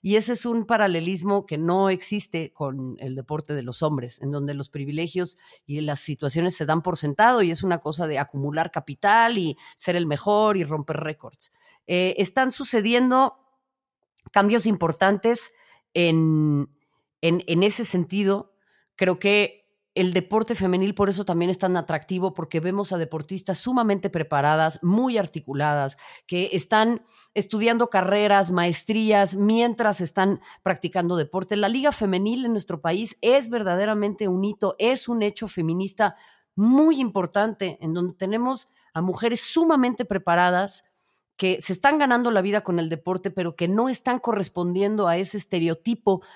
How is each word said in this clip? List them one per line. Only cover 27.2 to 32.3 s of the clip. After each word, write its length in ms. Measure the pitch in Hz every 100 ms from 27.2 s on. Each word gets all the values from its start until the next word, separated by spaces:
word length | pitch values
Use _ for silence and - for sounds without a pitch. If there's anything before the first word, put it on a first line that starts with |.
| -
estudiando 560 | 208 202 214 226 233 240
carreras, 640 | 202 185 208 208 202 175
maestrías, 840 | 180 175 160 - 220 214 208 196 190
mientras 640 | 208 226 240 226 220 190
están 400 | 170 - 190 190 - -
practicando 540 | 190 180 175 180 175 180
deporte. 400 | 147 190 - 208
La 100 | 202
Liga 240 | 254 285
Femenil 540 | 285 202 185 202